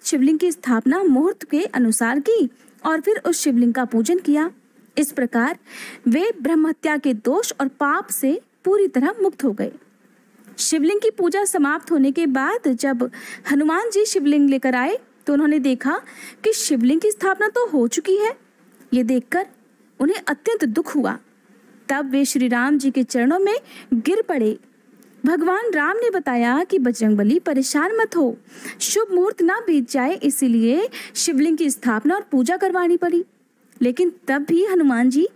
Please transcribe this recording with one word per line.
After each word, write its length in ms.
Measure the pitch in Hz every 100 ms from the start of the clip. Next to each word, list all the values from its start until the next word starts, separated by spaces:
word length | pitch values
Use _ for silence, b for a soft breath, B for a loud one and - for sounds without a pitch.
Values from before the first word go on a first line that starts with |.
शिवलिंग 340 | - 294 269 311
की 140 | 359
स्थापना 500 | 302 - 226 254 339
मुहूर्त 400 | 381 254 330 -
के 220 | - 294
अनुसार 560 | 392 - 233 220 226 277
की 300 | 285 453 254 b b _
और 160 | 294 320
फिर 200 | 392 427 370
उस 140 | 339
शिवलिंग 340 | 302 240 240
का 100 | 233
पूजन 340 | 240 226 226 349
किया। 320 | 370 294 320 - _ _ _ -
इस 140 | 285
प्रकार 460 | - 240 233 247 349 B B B B -
वे 240 | 247 403 392
ब्रह्म 240 | 262 330 311
हत्या 300 | - 320 302
के 180 | 285
दोष 380 | 220 240 320 466 -
और 80 | 269
पाप 400 | - 285 330 392
से 320 | - 269 320 - _
पूरी 240 | 370 403 381
तरह 260 | 254 277 453
मुक्त 220 | 381 -
हो 80 | 269
गए। 200 | 208 - - _ _ _ _ _ _ - -
शिवलिंग 420 | - 311 302 403
की 100 | 427
पूजा 340 | 427 349 392
समाप्त 460 | 403 370 277 311 -
होने 220 | 330 269
के 140 | 269 320
बाद 420 | 262 277 466 311
जब 420 | 247 277 247 247 B B B -
हनुमान 400 | 277 302 330 466
जी 140 | 403
शिवलिंग 460 | 427 392 285 294 285
लेकर 240 | 269 262
आए 240 | 254 269 427 - _ -
तो 60 |
उन्होंने 260 | 285 302 302
देखा 420 | 262 254 262 359 B B B B
कि 80 | 427
शिवलिंग 480 | 427 - 277 240 320
की 100 | 427
स्थापना 380 | 427 381 381 415
तो 180 | 480 466
हो 220 | 302 240
चुकी 280 | 349 370 381
है। 200 | 427 554 _ _ _ _ -
ये 80 | 240
देखकर 420 | 240 254 247 359 392 _ _ _ _ _
उन्हें 200 | 285 403 -
अत्यंत 360 | 285 - 453
दुख 320 | 277 214 330 294
हुआ। 220 | 233 - _ _ _ - _ - -
तब 220 | 277 277
वे 140 | 269
श्री 240 | 277 262 254
राम 300 | 240 254 294
जी 120 | 269
के 120 | 262
चरणों 360 | 247 247 240 349
में 200 | 392 466 B B B
गिर 280 | 233 220 403
पड़े। 360 | 453 302 214 220 _ _ _ _ - _ 254
भगवान 440 | 330 330 370 466
राम 260 | 320 294 415
ने 140 | 466
बताया 540 | 370 294 247 233 262
कि 140 | 370 -
"बजरंगबली, 600 | 247 240 220 208 208 320
परेशान 580 | 349 269 262 294 349 453
मत 200 | 440 339
हो, 200 | 262 226 B B B B
शुभ 320 | - 415 440
मुहूर्त 300 | 359 370 -
ना 180 | 339 415 453
बीत 240 | 302 240
जाए, 240 | 269 254
इसीलिए 720 | 381 285 - 262 233 226 294 466 B B
शिवलिंग 440 | - - 269 302 311
की 120 | 311
स्थापना 440 | - 240 220 294
और 100 | 381 415
पूजा 240 | 269 247 359
करवानी 400 | 381 359 349 349
पड़ी।" 280 | 349 339 - _ _ _ _ -
लेकिन 300 | 247 247 359 - -
तब 140 | 269
भी 220 | 294 330
हनुमान 460 | 403 370 285 233 247
जी 180 | 262 359